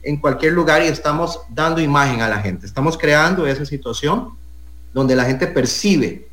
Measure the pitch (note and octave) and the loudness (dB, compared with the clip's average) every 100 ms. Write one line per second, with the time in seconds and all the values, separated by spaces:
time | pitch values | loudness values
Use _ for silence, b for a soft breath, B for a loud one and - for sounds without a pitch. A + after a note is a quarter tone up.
0 | C#3+ D3 D3 B2+ D#3+ F3 D#3+ D#3 E3 C#3+ | -4 -2 0 2 2 4 4 4 2 0
1 | D3+ D3+ E3 - - A#2 E3 E3 D3+ C#3+ | -2 0 -2 -4 -8 -2 0 2 2 4
2 | C#3 A#2+ A2+ G#2 G2 F2+ - - D3+ E3 | 2 2 0 0 -2 -6 -8 -2 -2 0
3 | D3+ D3+ E3 F#3 D3 C3+ C#3+ C#3 A#2+ A2+ | 2 4 4 2 0 -2 -4 -6 -8 -4
4 | D3 G#3+ B3+ - - - - - - C3 | -2 -2 -4 -14 -18 -18 -18 -18 -6 0
5 | C3+ B2+ B2 C3 F#3 C#3 A#2+ - G#3 E3 | 2 4 2 0 0 0 0 0 2 2
6 | G2+ E2+ - | 2 -4 -14